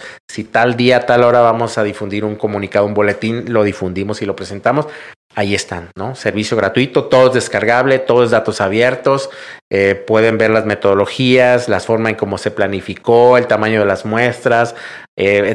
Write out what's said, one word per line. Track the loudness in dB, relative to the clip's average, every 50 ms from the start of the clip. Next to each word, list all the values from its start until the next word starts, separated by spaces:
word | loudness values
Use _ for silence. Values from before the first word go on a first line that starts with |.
| -16 -20 -20 -20 _ -16
Si | -12 -12 -8
tal | -2 0 0 2 2 2
día, | 2 2 4 4 2 2
tal | 2 2 4 4
hora | 4 6 4
vamos | 4 4 2 0 -2 -4 -2 -4
a | -4
difundir | -4 -4 -8 -8 -8 -6 -6 -4
un | -6 -6
comunicado, | -4 -6 -6 -4 -6 -6 -2 0 0 0
un | 0 0
boletín, | 0 0 0 0 -2 -4 -4 -4 -6 -6 -2
lo | 0 0 0
difundimos | 0 -2 -4 -6 -6 -6 -6 -6 -6 -6 -6
y | -6
lo | -8 -8
presentamos. | -8 -10 -12 -8 -4 -2 -2 0 0 -2 -4 -8 -18 -20 -20 -20 _ _ _ -6
Ahí | -4 -2 -2 -2
están, | -4 -4 -6 -10 -12 -12 -14 -12
¿no? | -10 -10 -10 -8
Servicio | -6 -6 -4 -4 -4 -4 -2 -2
gratuito, | -2 -2 0 0 0 0 0 0 -2 0
todo | 2 4 4 4
es | 4 4
descargable, | 0 -2 -2 -4 -2 0 2 2 2 2 2 0 0
todo | 0 2 2 2 2
es | 2
datos | 2 0 0 -2 -4 -2
abiertos. | -2 -2 0 2 2 0 0 0 0 0 0 0 -2 -8 -12 -16 -18 -20 -20 -20 _ -4
Eh, | 0 2 2 2 2
pueden | 0 -2 0 2 2 4 2 2
ver | 2 2 2
las | 2 2 0
metodologías, | -2 -2 0 2 2 2 2 2 0 -2 0 2 4 4 4 6 4 4 2 0
las | 0 -2 -2 -2
formas | -2 -2 0 0 -2
en | -2
cómo | -4 -4 -6 -4
se | -4 -6 -4
planificó, | -2 -2 -2 -2 -4 -6 -8 -8 -12 -6 0 2 4 6 6 6 6
el | 4 4
tamaño | 2 0 0 0 0 2 2
de | 2
las | 2 0 -2 -4
muestras, | -4 -2 0 0 0 -2 -2 0 0 2 2 0 0 -4 -12 -16 -18 -18 -18 -20 -12 -6 -2
eh, | 0 2 2 2 2 0 -2